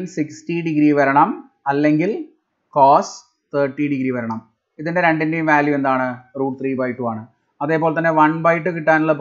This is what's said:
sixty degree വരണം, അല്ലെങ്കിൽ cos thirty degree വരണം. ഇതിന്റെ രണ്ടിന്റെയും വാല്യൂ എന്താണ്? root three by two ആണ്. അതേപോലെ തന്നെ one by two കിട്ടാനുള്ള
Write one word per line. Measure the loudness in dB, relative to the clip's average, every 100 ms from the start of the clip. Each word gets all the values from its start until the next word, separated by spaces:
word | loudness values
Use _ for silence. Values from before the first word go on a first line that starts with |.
| -6 -6
sixty | -6 -8 -6 -4 -2
degree | 2 4 4
വരണം, | 4 4 2 0 -14 _ -4
അല്ലെങ്കിൽ | 0 2 2 0 -4 -10 _ _ _ _ 4
cos | 6 6 2 -10 _ _ _
thirty | -2 -2 -2 -4
degree | -2 -2 -4
വരണം. | -6 -8 -12 _ _ -10
ഇതിന്റെ | -4 0 0
രണ്ടിന്റെയും | 0 -2 -2 0
വാല്യൂ | 2 2 0
എന്താണ്? | 0 -2 -2 -8 -12 -6
root | -6 -4
three | -6 -4
by | -4 -6
two | -6
ആണ്. | -8 -12 _ _ _
അതേപോലെ | -4 0 0 0
തന്നെ | 0 2
one | 2 2 0
by | 0
two | -2 -2
കിട്ടാനുള്ള | 0 2 2 0